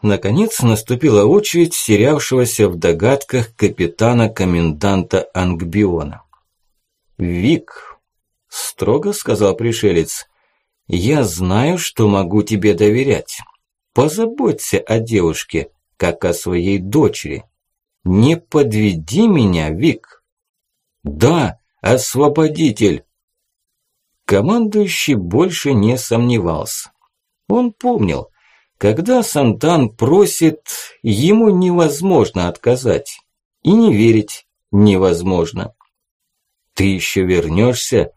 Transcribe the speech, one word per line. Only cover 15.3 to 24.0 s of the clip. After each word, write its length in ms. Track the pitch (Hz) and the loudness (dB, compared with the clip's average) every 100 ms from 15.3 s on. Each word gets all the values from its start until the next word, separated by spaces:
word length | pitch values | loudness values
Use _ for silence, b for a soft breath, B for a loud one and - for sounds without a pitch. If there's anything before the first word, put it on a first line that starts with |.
| 78 - 82 67 _ _ _ | -2 -6 -6 -8 _ _ _
как 280 | 87 82 90 | -4 -2 -4
о 80 | |
своей 440 | 85 - 90 87 98 | -4 -4 -4 -2 -4
дочери. 680 | 92 127 139 - 76 69 - _ _ _ _ _ | -2 0 0 0 -10 -12 -14 _ _ _ _ _
Не 340 | 92 92 123 165 | -2 2 2 2
подведи 880 | _ 151 135 107 107 85 78 135 226 | _ 0 0 0 0 -2 -4 0 2
меня, 420 | 175 107 87 78 | 4 2 0 -4
Вик». 520 | 80 151 214 _ _ _ _ _ _ _ _ _ _ | -2 -2 -2 _ _ _ _ _ _ _ _ _ _
«Да, 560 | 73 71 113 170 120 - _ _ - | -12 0 0 2 -2 -6 _ _ 0
освободитель». 1160 | 123 - 127 147 147 156 151 160 104 104 78 _ _ _ _ _ _ _ _ _ _ | 0 0 0 0 2 -2 0 -2 0 0 0 _ _ _ _ _ _ _ _ _ _